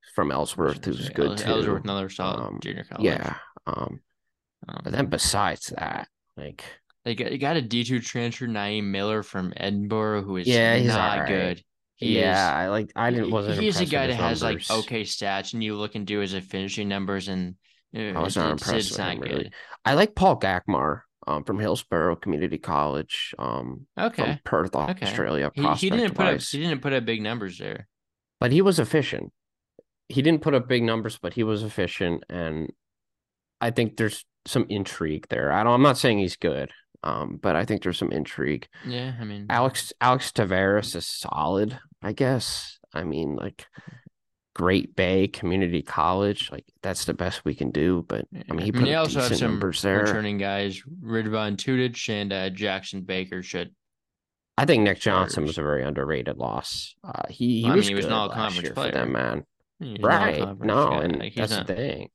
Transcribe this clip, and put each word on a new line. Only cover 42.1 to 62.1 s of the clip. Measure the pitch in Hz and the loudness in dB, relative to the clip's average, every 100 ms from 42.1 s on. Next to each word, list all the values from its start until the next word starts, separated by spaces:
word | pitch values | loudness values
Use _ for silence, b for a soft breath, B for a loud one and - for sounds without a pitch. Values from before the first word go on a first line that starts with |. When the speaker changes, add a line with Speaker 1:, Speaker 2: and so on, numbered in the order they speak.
Speaker 1:
guess. | 107 135 131 - - - - _ | 0 2 2 0 -6 -8 -16 _
I | - | -6
mean, | 85 76 78 73 | -4 -2 -2 -2
like, | 101 - - B B B B _ _ _ _ - | -6 -10 -20 B B B B _ _ _ _ 0
Great | 85 95 - - | 4 4 4 0
Bay | 92 95 98 | 4 4 4
Community | - 90 92 92 85 | 2 0 2 2 0
College, | - - 80 92 101 104 - | -2 2 2 4 2 0 -6
like, | - - _ | -8 -16 _
that's | 95 90 - | -6 -4 -4
the | - | -2
best | 90 - | -2 -2
we | - 71 | -4 -2
can | 69 | -2
do. | - 80 90 82 | 2 2 2 0
But, | 55 - - | -6 -6 -12
I | - | -8
Speaker 2:
Yeah. | |
Speaker 1:
mean, | 80 | -4
he | 98 | -2
Speaker 2:
I | |
mean, | |
Speaker 1:
put | 120 131 | 2 2
Speaker 2:
they | |
Speaker 1:
up | 156 156 | 4 2
Speaker 2:
also | 139 | 0
have | 123 | 2
Speaker 1:
decent | 110 | 2
Speaker 2:
some | 120 | 0
Speaker 1:
numbers | 107 98 85 | 0 0 0
there. | 98 98 | 2 4
Speaker 2:
returning | 104 104 107 104 | 4 2 0 -2
guys, | 98 98 101 95 135 175 | -2 -2 -2 -6 -12 -14
Ridvan | 127 113 110 110 107 101 | -4 -2 0 0 -2 -2
Tudic | - 131 127 117 - | 0 0 0 -2 -4
and, | 104 101 | -2 -2
uh, | 98 95 | -2 -4
Jackson | 92 104 95 95 98 | -2 -2 -2 -6 -10
Baker | 90 92 92 90 | -6 -4 -4 -8
should | 90 90 87 _ _ _ _ _ _ _ _ - | -6 -6 -6 _ _ _ _ _ _ _ _ 0
Speaker 1:
I | 143 | 6
think | 139 | 6
Nick | 104 95 | 6 4
Speaker 2:
start. | - 95 92 | 4 4 2
Speaker 1:
Johnson | - 76 | 0 -2
was | 78 | -2
a | |
very | 73 73 | 0 0
underrated | 65 73 69 73 - - | 0 -2 -2 -2 -2 -4
loss. | 62 55 - - - - | -4 -4 -6 -8 -10 -14
Uh, | 185 - - | -12 -8 -8
he, | - 123 117 | -2 0 2
he | |
Speaker 2:
Well, | 113 | 6
I | |
mean, | 190 | 6
Speaker 1:
was | 202 | 4
Speaker 2:
he | 101 | 2
was | 98 | 0
an | |
Speaker 1:
good | 113 | 0
Speaker 2:
all-conference | 104 113 110 90 | 0 -2 -2 -2
Speaker 1:
last | |
year | 82 | -4
Speaker 2:
player. | - 65 | -2 -2
Speaker 1:
for | 67 | 0
them, | 60 | 0
man. | 62 62 71 - _ _ _ | 0 0 -2 -6 _ _ _
Speaker 2:
He | 143 | -10
was | 104 | 0
an | |
Speaker 1:
Right. | 107 - - 78 | 4 6 4 2
Speaker 2:
all-conference | - 101 107 | -2 -2 2
Speaker 1:
No, | 107 147 | 4 4
Speaker 2:
guy. | - | 2
Speaker 1:
and | 156 - | 0 -2
Speaker 2:
Like, | 110 | -4
he's | 117 | -4
Speaker 1:
that's | 107 | -2
the | 107 | -2
Speaker 2:
not | - | -2
Speaker 1:
thing. | 98 135 - - | -4 -4 -6 -10